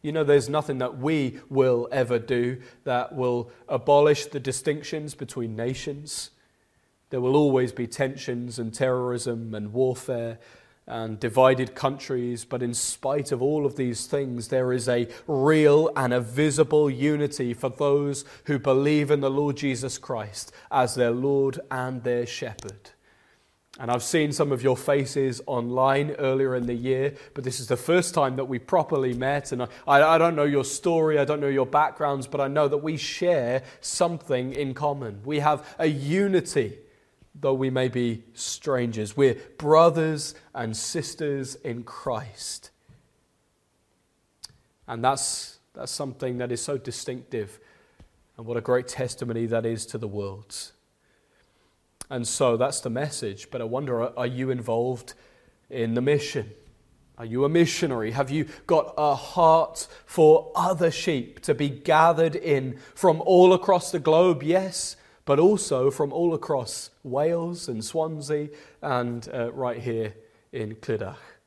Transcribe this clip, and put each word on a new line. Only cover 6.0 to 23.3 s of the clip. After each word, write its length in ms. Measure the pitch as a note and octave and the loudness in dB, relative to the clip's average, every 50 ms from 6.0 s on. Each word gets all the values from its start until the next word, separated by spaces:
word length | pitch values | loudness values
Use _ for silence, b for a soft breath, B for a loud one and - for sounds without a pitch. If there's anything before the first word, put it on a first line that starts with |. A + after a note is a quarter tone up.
| D3 D3+ - - - - _ _ _ _ _ _ _ _ _ _ _ _ _ _ _ _ | -12 -12 -10 -10 -10 -12 _ _ _ _ _ _ _ _ _ _ _ _ _ _ _ _
There 100 | - B2+ | -4 -2
will 140 | B2 B2+ C3+ | 0 4 4
always 380 | D3 D3+ C#3+ C3+ C3 B2+ A#2+ | 6 6 6 4 4 2 0
be 160 | - - A#2+ A#2 | -2 -6 -8 -8
tensions 720 | - - C#3+ C3 C#3 C#3+ - - B2 A#2+ A#2+ B2 A2+ B2 | -2 -2 -2 -2 -2 -8 -8 -8 -6 -6 -6 -8 -8 -8
and 120 | A#2 A2+ | -8 -8
terrorism 800 | A2 - C3+ B2+ B2+ B2+ B2 B2 B2 A#2+ - B2 A#2 A2+ A#2 A2+ | -4 -2 0 0 0 0 -2 -2 -4 -4 -4 -4 -6 -6 -6 -8
and 200 | A2 G#2+ G#2 G#2 | -8 -8 -8 -6
warfare 680 | G#2+ B2 C3 C3 B2 B2 - - B2+ A#2 A#2 A#2 A#2 A#2+ b b b b b b b b b | -2 0 0 0 0 -4 -6 -6 -6 -6 -6 -8 -10 -12 b b b b b b b b b
and 320 | - A#2 A#2 A2+ A2 A2 G#2 | -12 -10 -8 -8 -8 -8 -4
divided 560 | - A#2 G#2 B2+ C3 C3 C3+ B2+ C3 A#2+ - | -6 0 4 6 6 6 6 4 0 -6 -6
countries, 720 | - - C3+ C#3 - - - C#3 B2 A#2+ A#2+ A#2+ A#2 - | -2 -2 -2 -2 -4 -8 -6 -4 -4 -2 -4 -6 -8 -8
but 180 | _ - B2 | _ -6 -4
in 100 | B2+ A#2+ | -4 -4
spite 600 | A#2+ A#2 - - - - - C3+ C#3 D3+ C3+ - | -4 -4 -4 -6 -6 -6 -4 -4 -2 -2 -2 -4
of 100 | C#3+ A#2+ | -2 0
all 240 | B2 C#3 D3+ D3+ D3 | 0 0 0 2 0
of 80 | C#3 C#3+ | -2 -2
these 320 | - C3 B2 A#2 - - | 0 -2 -2 -2 -4 -6
things, 400 | - - C#3+ C#3 C3 B2 A#2+ A2+ | -4 -2 -2 -2 -4 -6 -8 -6
there 260 | - C#3 C3 B2+ B2+ | -2 0 0 2 2
is 160 | B2 B2+ A2+ B2 | 0 0 0 0
a 200 | B2 A#2+ A#2+ A#2 B B B | 0 0 0 -4 B B B
real 640 | - D#3 C3+ C3+ D3 D#3 D#3 D3+ D3 C#3+ D3+ D#3 D#3+ - | -4 0 2 4 4 6 6 8 8 8 6 6 4 0
and 160 | C3 C3+ B2 | 0 0 2
a 80 | B2 B2 | 2 0
visible 680 | A#2+ A2+ A#2 C3+ D3+ D#3 C3+ D3 D#3 B2 D#3 D3+ D3+ C#3+ | 0 -2 0 0 2 2 4 2 2 4 4 4 4 2
unity 640 | C3+ B2 C3+ D3 D3+ D3 D3 C#3+ D3 - C3+ A#2+ | 2 0 0 0 2 0 -2 -4 -2 -4 -4 -4
for 180 | A#2+ - - E3 | -4 -4 -4 -6
those 540 | C3 - D3 C#3+ C#3 C#3+ C#3+ C#3+ C#3 C3 - B B B B | -2 0 2 2 2 2 2 0 -4 -6 -10 B B B B
who 160 | - D3 C3 | -4 -4 0
believe 500 | - C#3 C3 C3+ C#3 D3+ D3+ D3+ C#3+ C3+ | 2 2 4 4 4 4 4 2 4 2
in 120 | D3 C#3+ | 2 2
the 80 | C3+ C3+ | 2 0
Lord 260 | C3+ C#3+ D3 C#3+ C3+ | 0 0 0 0 -2
Jesus 420 | C#3 C#3 C#3 C3 A2+ B2+ C3 - - | -2 -2 -4 -4 -4 -6 -8 -10 -10
Christ 540 | - - C3 A2+ G#2 G2 G2 - - - B B B B | -8 -8 -8 -8 -8 -10 -12 -14 -14 -14 B B B B
as 240 | - C#3 B2+ A#2+ - | 0 0 2 2 2
their 160 | C3 B2 A#2 | 0 0 2
Lord 480 | A#2 B2 C3 C#3+ C#3 C#3 C3+ C3+ C3 - - - | 2 0 0 0 2 2 2 0 -2 -6 -10 -8
and 360 | C3 B2+ B2+ C3 C3 B2 A#2 | -6 -6 -6 -6 -8 -6 -4
their 220 | B2+ B2 A#2+ A#2+ | -4 -2 -2 -4
shepherd. 640 | A#2 - - - A#2 G#2 - - G2+ G2+ G#2 _ - _ b b b b b b b | -6 -8 -10 -10 -10 -10 -12 -14 -16 -16 -16 _ -20 _ b b b b b b b